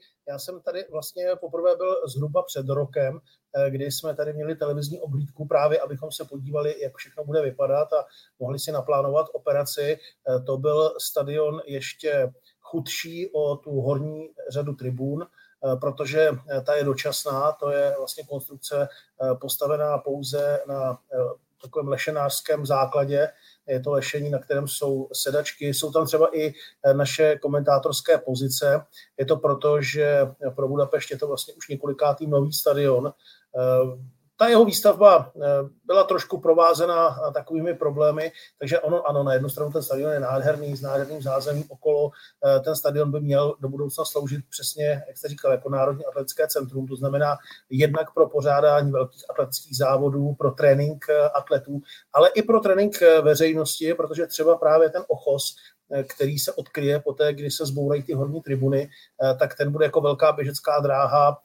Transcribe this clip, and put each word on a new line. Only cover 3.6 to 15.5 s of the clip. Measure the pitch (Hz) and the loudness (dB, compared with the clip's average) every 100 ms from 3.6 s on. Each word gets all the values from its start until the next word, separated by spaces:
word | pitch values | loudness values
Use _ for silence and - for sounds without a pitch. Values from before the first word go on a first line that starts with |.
| 139 | -2
kdy | 135 | -2
jsme | 143 - 160 | -6 -6 -8
tady | 147 151 | -6 -6
měli | 151 151 160 | -6 -8 -6
televizní | 147 147 143 165 | -4 -4 -6 -10
ohlídku | 151 139 143 - 151 | -8 -6 -6 -10 -2
právě, | 156 147 156 | 2 2 0
abychom | 139 139 151 | -2 -8 -10
se | - | -12
podívali, | 156 139 135 147 147 151 | -12 -12 -6 -4 -4 -4
jak | 139 - | -8 -10
všechno | - - | -16 -12
bude | 147 156 | -4 -2
vypadat | 143 127 139 139 151 | -2 -2 0 0 0
a | 151 139 _ _ _ | -2 -4 _ _ _
mohli | 127 139 | -8 -8
si | 160 | -6
naplánovat | 151 131 143 139 147 156 | -6 -2 0 2 0 -2
operaci. | - - 143 143 - 143 156 - _ 139 | -4 -2 -2 -2 -4 -4 -4 -8 _ -4
Eh, | 127 131 | -4 -2
to | 135 | -2
byl | 147 151 156 - | 0 2 0 -2
stadion | - - 143 147 151 156 143 | -6 -4 -4 -2 -2 -4 -8
ještě | 139 131 - 156 143 127 131 _ _ | -10 -10 -8 -4 0 -2 -4 _ _
chudší | - 165 - - 165 170 131 | -10 -10 -8 -10 -10 -10 -6
o | 151 147 143 | -2 -2 -4
tu | 151 139 | -6 -4
horní | 127 139 151 156 156 - - | -2 -2 -4 -10 -14 -14 -10
řadu | 131 147 | -6 -6
tribun, | 139 127 123 135 151 | -8 -8 -6 -6 -6
eh, | 175 _ _ | -10 _ _